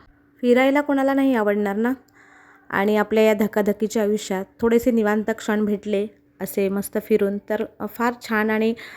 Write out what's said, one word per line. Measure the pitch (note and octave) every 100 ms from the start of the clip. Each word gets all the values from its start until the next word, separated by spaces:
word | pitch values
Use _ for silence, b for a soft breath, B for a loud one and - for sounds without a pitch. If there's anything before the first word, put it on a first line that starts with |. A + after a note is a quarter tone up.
| b b _ _
फिरायला | A#3+ A#3+ C4+ C#4
कोणाला | D4 C4+ C4+
नाही | C#4 C4+ A#3+
आवडणार | G#3 G#3 G#3 G3+
ना? | A#3 C4+ _ b b b b b -
आणि | - G3+ G#3+
आपल्या | G#3 A3
या | A3
धकाधकीच्या | G#3 G#3 G#3+ G#3 G3+ G#3+ A3+
आयुष्यात | G#3 G#3 - F#3+ G3 -
थोडेसे | A#3 A#3 B3+
निवांत | A3+ G#3 G#3+ G#3
क्षण | A3 - G#3+ G#3
भेटले | G3+ G#3 G3+ G#3+ - _ -
असे | F#3+ - G3
मस्त | G3 G3 G#3+ -
फिरून, | G#3+ G3+ G3+
तर | - G#3+ A3 - G#3
फार | - A#3+ A#3+ -
छान | A3 A3
आणि | A3 A3 A3+ B